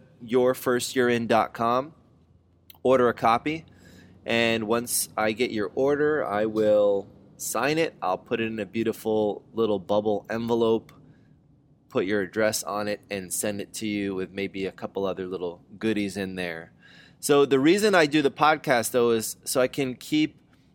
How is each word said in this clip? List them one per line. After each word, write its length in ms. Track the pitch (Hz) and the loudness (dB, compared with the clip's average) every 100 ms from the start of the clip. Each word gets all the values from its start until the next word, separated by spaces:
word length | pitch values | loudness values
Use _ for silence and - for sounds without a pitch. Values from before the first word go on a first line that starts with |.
| - - | -12 -16
your 320 | 117 127 127 | 0 2 4
first 420 | 127 131 120 - | 2 0 0 0
year 140 | 127 123 | 0 2
in 160 | 120 | 2
dot 280 | 113 113 92 | 2 2 2
com, 400 | - 117 127 147 - _ _ _ _ _ _ _ - | -2 0 0 -2 -12 _ _ _ _ _ _ _ -2
order 260 | 127 127 120 | 2 4 4
a 40 | |
copy, 520 | - 117 117 151 160 - - - - - - | 2 2 2 0 -8 -12 -20 -20 -20 -20 -12
and 440 | - 117 117 113 107 | -2 0 2 0 0
once 420 | 117 120 - - - | -2 -2 -6 -4 -2
I 140 | 110 | -2
get 180 | 110 123 | 0 -2
your 220 | 110 98 | -2 -4
order, 500 | - 139 143 151 151 | -2 0 0 0 -2
I 220 | 98 104 | -2 -2
will 640 | 110 107 107 104 104 98 98 - - - | -2 2 4 4 4 0 -4 -18 -20 -12
sign 420 | - 110 135 156 | -6 -2 0 0
it. 160 | 160 - | -2 -4
I'll 160 | 92 92 | -4 -4
put 200 | - 117 | -4 -4
it 60 | |
in 140 | 113 110 | -4 -6
a 80 | 92 | -6
beautiful 760 | 110 113 - 113 107 104 - - | -4 -2 -2 -2 0 0 -4 -8
little 280 | 110 110 101 | -2 0 0
bubble 480 | 87 104 107 101 - | 0 0 0 -2 -4
envelope, 640 | 113 117 117 113 113 - - - - _ _ _ _ _ _ _ | -6 -2 0 2 0 -4 -20 -20 -20 _ _ _ _ _ _ _
put 160 | 127 | -4
your 160 | 92 104 | -2 -2
address 400 | 92 107 110 107 | -2 -2 -2 -2
on 260 | - 104 104 | -6 -6 -6
it, 140 | 104 - | -8 -8
and 240 | 101 92 | -10 -8
send 280 | - 107 101 | -6 -4 -6
it 120 | 95 | -8
to 120 | - 110 | -8 -4
you 260 | 104 98 | -4 -4
with 180 | 95 90 | -6 -8
maybe 360 | 98 98 98 95 | -8 -8 -6 -8
a 40 | |
couple 360 | - 107 98 95 | -8 -10 -4 -4
other 180 | 90 | -4
little 380 | 92 90 87 85 - 98 | -6 -6 -8 -10 -18 -6
goodies 360 | 110 104 101 | -2 -2 -2
in 200 | 92 95 | -4 -6
there. 360 | 92 87 82 85 _ - - - _ | -6 -8 -8 -14 _ -20 -20 -20 _
So 280 | - 143 139 | 2 4 6
the 120 | 135 | 4
reason 360 | 147 202 214 | 4 4 4
I 100 | 196 | 4
do 160 | 151 151 | 4 2
the 80 | 139 | 2
podcast, 600 | - 151 156 151 120 113 | 2 2 2 2 0 2
though, 180 | 127 120 | 2 2
is 280 | 113 107 - | 2 -2 -10
so 160 | - 135 | -4 0
I 80 | 127 | 0
can 280 | - 135 | -2 -6
keep 400 | 120 - 151 151 - _ _ _ | -6 -2 0 0 -4 _ _ _